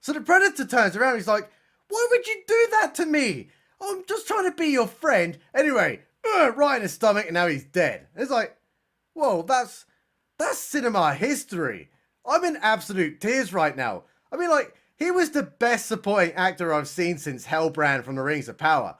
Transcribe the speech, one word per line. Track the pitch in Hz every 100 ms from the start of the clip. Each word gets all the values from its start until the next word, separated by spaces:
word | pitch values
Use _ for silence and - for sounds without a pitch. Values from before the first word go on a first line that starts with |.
So | -
the | 302
predator | 220 359 392 381 262
turns | 247 208 180
around, | 254 240
he's | 185
like, | 214 214 _ _ _ _
Why | 415 480
would | 480 480
you | 427 -
do | 453 466
that | 440 339 -
to | 339
me? | 302 254 147 104 _ _ _
I'm | 392 381 370
just | 427 453
trying | 427 370
to | 359
be | 330
your | 269 220
friend. | - 311 233 170 170 _ 247
Anyway, | 302 254 170 110 _ _ - 415
uh, | 302 226
right | 285 262
in |
the | 202
stomach, | - 220 208 196
and |
now | 170 175
he's | 147
dead. | 135 180 160 104 - -
It's | 247
like, | 254 214 - _ _ _ _ _
whoa, | - 294 185
that's, | 170 262 233 - - _ _ _ _ _
that's | 330 508
cinema | - 294 240 208 160
history. | 139 214 285 - 185 151 101 73 _ _ _ -
I'm | 311
in | 349 302
absolute | 214 220 - 190 165 151
tears | 208 262 233
right | 180 156 131
now. | 123 95 - _ _
I | 269
mean, | 349
like, | 302 254 _ _ _
he | 330
was | 359 339
the | 294
best | - _ 240 233 -
supporting | 220 - 202 175
actor | 151 185 185 170
I've | 151 143
seen | - 175 165
since | 147 131 123
Halbrand | 156 160 156 151 139
from | 120 135
The |
Rings | 135 151 117
of | 107
Power. | 156 156 104